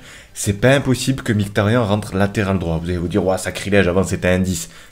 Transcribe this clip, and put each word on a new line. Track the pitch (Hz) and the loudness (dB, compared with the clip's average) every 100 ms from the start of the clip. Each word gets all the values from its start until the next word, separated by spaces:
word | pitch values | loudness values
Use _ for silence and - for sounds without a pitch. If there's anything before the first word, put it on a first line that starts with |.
| - - - - | -18 -20 -18 -6
C'est | 104 101 | -4 2
pas | 123 139 | 4 4
impossible | 131 127 - 131 | 2 0 0 -2
que | - | 0
Mkhitaryan | 107 101 110 104 123 | 0 0 0 2 2
rentre | 101 107 - 95 | 2 -2 -2 -2
latéral | 101 110 98 95 | 0 0 0 0
droit. | 82 80 | 0 -2
Vous | 85 | -2
allez | 87 | -4
vous | 85 | 0
dire, | 98 92 | 0 0
ouah, | 92 | -2
sacrilège, | 92 - 101 98 87 | -4 -8 0 2 4
avant | 92 | 2
c'était | 85 87 90 | 0 0 0
un | 92 | 2
dix. | 92 87 - - - | 0 -4 -8 -18 -20